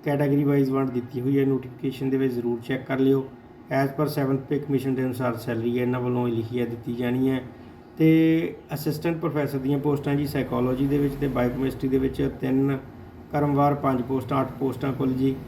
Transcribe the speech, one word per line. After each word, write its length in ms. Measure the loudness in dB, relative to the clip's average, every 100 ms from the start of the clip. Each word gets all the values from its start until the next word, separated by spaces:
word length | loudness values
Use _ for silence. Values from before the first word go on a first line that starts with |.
ਕੈਟਾਗਰੀ 400 | 0 0 4 4
ਵਾਈਜ਼ 260 | 4 4 4
ਵੰਡ 200 | 2 0
ਦਿੱਤੀ 300 | -2 -4 -4
ਹੋਈ 180 | 0 2
ਹੈ 60 |
ਨੋਟੀਫਿਕੇਸ਼ਨ 680 | 2 0 -4 -6 -6 -2 -2
ਦੇ 60 | 2
ਵਿੱਚ, 180 | 2
ਜ਼ਰੂਰ 240 | 0 -2 -4
ਚੈੱਕ 260 | -4 -6 -2
ਕਰ 120 | 2
ਲਿਓ। 300 | 4 4 2 -12 -20 -20 -2 0
As 60 | 0
per 200 | 0 -2
seventh 320 | 0 0 0 0
pay 100 | -4
commission 320 | 0 0 0 0
ਦੇ 80 |
ਅਨੁਸਾਰ 320 | -2 0 -2 -2
ਸੈਲਰੀ 420 | -4 -2 0 0
ਹੈ 40 |
ਇਹਨਾਂ 180 | 0 0
ਵੱਲੋਂ 280 | 0 0 0
ਇਹ 40 |
ਲਿਖੀ 280 | 0 -2 -2
ਹੈ, 60 | -2
ਦਿੱਤੀ 280 | -4 -6
ਜਾਣੀ 360 | -2 0 2 2
ਹੈ। 120 | 0 -4 -16 -20 -20 -20 2
ਤੇ 560 | 6 6 6 4 0 -8 -10
ਅਸਿਸਟੈਂਟ 420 | -4 -4 -2 -2 -2
ਪ੍ਰੋਫੈਸਰ 420 | -2 -2 -2 -2
ਦੀਆਂ 200 | 0 0
ਪੋਸਟਾਂ 360 | 2 0 0
ਜੀ, 120 | 0 0
ਸਾਈਕੋਲੋਜੀ 600 | -2 0 0 0 2 2
ਦੇ 120 | 2
ਵਿੱਚ 160 | 0
ਤੇ 140 | 0 -2
ਬਾਇਓਕੈਮਿਸਟਰੀ 600 | 0 0 0 -2 -2 0
ਦੇ 100 | 0
ਵਿੱਚ 320 | 0 -2 -4 -2
ਤਿੰਨ, 380 | 0 2 2 0 -6 -18 -18 -18 -4
ਕ੍ਰਮਵਾਰ 420 | 0 2 4 2
ਪੰਜ 280 | 2 0 0
ਪੋਸਟਾਂ, 380 | -2 -4 -2 -2
ਅੱਠ 120 | -2 -2
ਪੋਸਟਾਂ 320 | -4 -2 -4
ਕੁੱਲ 200 | 0 0
ਜੀ। 240 | 2 0 -2